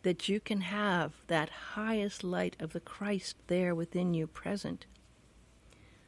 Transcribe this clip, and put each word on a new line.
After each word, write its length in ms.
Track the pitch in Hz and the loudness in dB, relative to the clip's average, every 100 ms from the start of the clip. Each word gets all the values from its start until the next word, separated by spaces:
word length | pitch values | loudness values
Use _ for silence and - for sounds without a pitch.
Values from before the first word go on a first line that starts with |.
that 240 | 185 175 - | 2 0 2
you 140 | 208 | 0
can 180 | - 208 | 2 0
have 540 | 180 202 208 175 151 - - | 0 0 4 4 2 -4 0
that 200 | 165 156 - - | 2 2 -6 -8
highest 480 | - 220 220 202 - | -4 0 2 0 -2
light 360 | 185 180 180 - | -2 0 0 -2
of 140 | 160 | -6
the 80 | 170 | -6
Christ 560 | - - 202 202 - - - | -8 -6 -2 -2 -2 -12 0
there 260 | 175 180 | 2 4
within 400 | 165 170 175 180 | 0 0 0 2
you 140 | 165 156 | 2 0
present. 580 | - - 196 - - - - - - - - - - - - - - | -4 -4 -2 -4 -6 -12 -20 -20 -20 -20 -20 -20 -20 -20 -20 -20 -20